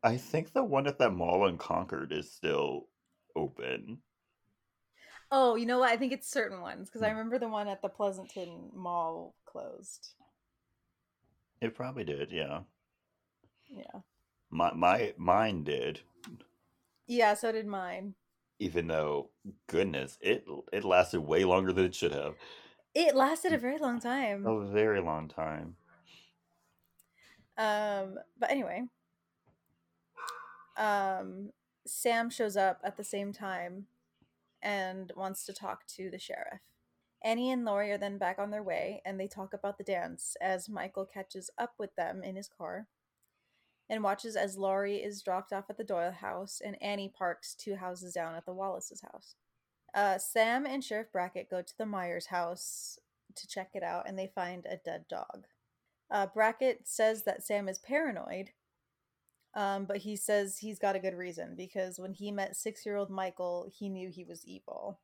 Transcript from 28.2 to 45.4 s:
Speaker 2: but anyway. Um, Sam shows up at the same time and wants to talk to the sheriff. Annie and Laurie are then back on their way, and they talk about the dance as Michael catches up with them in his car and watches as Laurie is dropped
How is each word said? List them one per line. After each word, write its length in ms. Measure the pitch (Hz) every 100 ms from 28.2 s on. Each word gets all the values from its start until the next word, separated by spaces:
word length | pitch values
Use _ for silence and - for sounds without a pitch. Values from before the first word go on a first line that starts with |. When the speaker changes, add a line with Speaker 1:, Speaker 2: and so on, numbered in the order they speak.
| - _
Speaker 2:
but 140 | 240
anyway. 320 | 277 196 180 247 _ _ _ _ _ _ _ _ _ _ _ _ - - - - - - -
Um, 720 | 214 202 196 190 190 190 202 - _ _ -
Sam 440 | - 247 226 233
shows 280 | - 220 202
up 220 | 190 185
at 140 | 196 196
the 60 |
same 300 | 202 202 202
time 540 | 202 202 180 175 185 202 _ _ _ _ _ _ _
and 500 | 208 202 185 190 180 175
wants 300 | 190 190 -
to 80 |
talk 320 | 196 196 190 -
to 220 | - 185
the 100 | 185
sheriff. 420 | - - - 196 _ _ _ _ _ _
Annie 280 | 220 226 247
and 120 | 254
Laurie 280 | 233 202 208
are 60 | 202
then 200 | 202 196
back 220 | 185 190
on 100 | 202
their 120 | 208
way, 380 | 196 170 - - 185
and 140 | 196
they 80 | 196
talk 260 | - 190
about 240 | 202 202 202
the 60 |
dance 520 | 196 185 170 170 - -
as 260 | 180 185 180
Michael 360 | 202 180 196 190
catches 440 | 202 190 196 185 -
up 160 | 233 _
with 180 | 202 -
them 280 | 170 185
in 120 | 190 190
his 140 | 202
car 380 | _ 165 180 220 _ _ _ _ _ _ _ _ _ _
and 140 | 220
watches 320 | 202 202 233 214
as 220 | 202 190
Laurie 400 | 196 196 202 202
is 240 | 208 202
dropped 320 | - 185